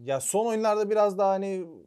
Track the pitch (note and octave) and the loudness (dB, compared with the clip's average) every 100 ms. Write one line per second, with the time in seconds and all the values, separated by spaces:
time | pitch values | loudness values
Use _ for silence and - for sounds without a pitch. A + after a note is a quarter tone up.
0 | A#2+ C3+ - G3 A3+ A3 A3 G#3 G#3 G#3+ | -4 -4 -2 -2 0 0 0 0 2 2
1 | G#3 F#3+ G3 F#3+ G3 F#3+ E3 A#2 | 2 2 2 2 -2 -6 -8 -14